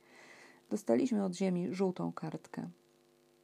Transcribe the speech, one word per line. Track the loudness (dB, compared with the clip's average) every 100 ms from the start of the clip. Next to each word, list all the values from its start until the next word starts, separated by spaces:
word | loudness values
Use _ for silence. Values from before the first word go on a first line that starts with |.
| -20 -20 -20 -20 -20 -20 -4
Dostaliśmy | -4 4 4 4 2
od | 0 0
Ziemi | 0 2 0
żółtą | 0 0 0 -4
kartkę. | -4 -8 -8 -10 -8 -10 -12 _ _ _ _ _ _